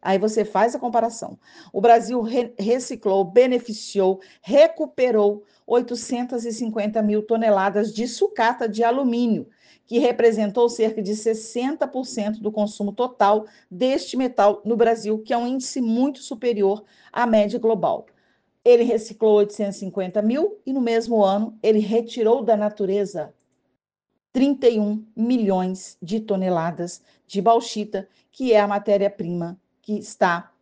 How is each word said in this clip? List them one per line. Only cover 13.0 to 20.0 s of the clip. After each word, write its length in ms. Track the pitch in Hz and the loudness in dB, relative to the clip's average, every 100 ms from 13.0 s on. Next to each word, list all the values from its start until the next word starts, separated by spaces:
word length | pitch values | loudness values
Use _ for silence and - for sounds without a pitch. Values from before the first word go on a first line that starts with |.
| 247 254 202 214 214 _ _ | -6 2 2 2 0 _ _
deste 460 | 180 254 269 - 247 | -2 0 0 -4 -4
metal 440 | 254 - 208 202 | -4 2 2 2
no 120 | 208 226 | -4 2
Brasil, 420 | 233 226 202 214 | 2 2 -2 -6
que 120 | 220 | -2
é 60 | 240 | -4
um 80 | 240 | -2
índice 340 | 262 254 - | -4 -6 -4
muito 400 | 233 226 269 269 | -2 0 0 -2
superior 640 | - 277 247 214 196 208 - _ _ | -12 -6 -4 0 0 0 -8 _ _
à 140 | - 240 | -4 2
média 320 | 220 208 240 | 2 2 0
global. 480 | 226 220 165 85 - _ _ _ _ _ | -2 0 -2 -4 -8 _ _ _ _ _
Ele 180 | 240 240 | 6 6
reciclou 520 | 233 226 220 - 220 208 | 6 0 -4 0 4 4
oitocentos 400 | 208 - 202 196 | 2 -2 -6 -6
e 40 | |
cinquenta 420 | 190 190 | -8 -6